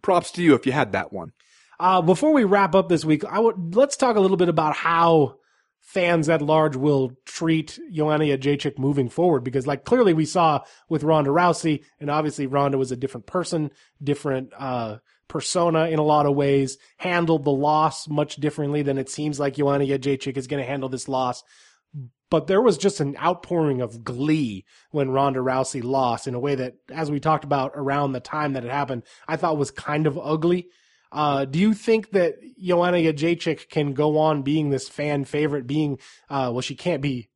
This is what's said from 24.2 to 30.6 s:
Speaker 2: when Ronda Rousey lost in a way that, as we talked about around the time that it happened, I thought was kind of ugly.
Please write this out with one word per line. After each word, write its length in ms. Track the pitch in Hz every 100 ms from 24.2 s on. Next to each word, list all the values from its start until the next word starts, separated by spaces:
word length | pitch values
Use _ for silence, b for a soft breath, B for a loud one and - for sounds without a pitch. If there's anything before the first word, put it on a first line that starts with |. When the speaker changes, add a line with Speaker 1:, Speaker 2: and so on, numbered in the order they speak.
| 147 156 127 98 - b b
Speaker 2:
when 220 | 151 135
Ronda 280 | 135 139 131
Rousey 440 | 127 127 135 139
lost 440 | 120 135 127 113 -
in 80 | 123
a 40 |
way 160 | 139 135
that, 200 | 127 - _
as 200 | - 151
we 80 | 147
talked 240 | 156 156
about 280 | 143 139 135 147
around 360 | 139 139 143
the 80 | 127
time 340 | - 151 147
that 120 | 135 120
it 60 |
happened, 320 | 143 139 127 - b -
I 80 | 156
thought 220 | 175 156
was 140 | 143
kind 360 | - - 151 156
of 100 | 131
ugly. 520 | 113 156 165 180